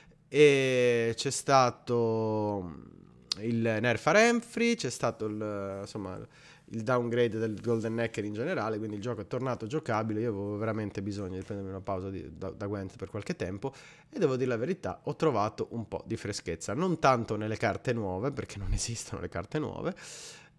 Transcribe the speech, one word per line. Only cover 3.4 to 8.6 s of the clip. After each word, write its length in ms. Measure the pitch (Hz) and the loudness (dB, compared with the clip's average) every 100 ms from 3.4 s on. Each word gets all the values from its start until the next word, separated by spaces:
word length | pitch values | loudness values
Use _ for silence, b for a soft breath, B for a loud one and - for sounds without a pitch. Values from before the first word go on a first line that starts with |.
il 200 | 113 117 | -2 2
nerf 440 | 113 107 120 110 147 | 2 2 2 2 6
a 40 | |
Renfri, 640 | 196 233 240 - - 233 233 | 8 8 4 0 0 2 2
c'è 140 | 131 | -2
stato 360 | - 123 - 110 | -2 -2 -2 -4
il, 520 | 107 107 101 98 98 | -4 -4 -4 -4 -6
insomma, 380 | 98 110 95 98 110 B B B B | -8 -8 -8 -8 -12 B B B B
il 180 | 113 | -6
downgrade 540 | 110 123 120 117 120 110 | 0 2 2 4 4 2
del 220 | 110 101 | -2 -2
Golden 320 | 107 113 113 | 0 0 0
Necker 320 | 113 113 113 104 | 0 -2 -2 -4
in 80 | |
generale, 440 | 104 143 165 | -4 -2 -2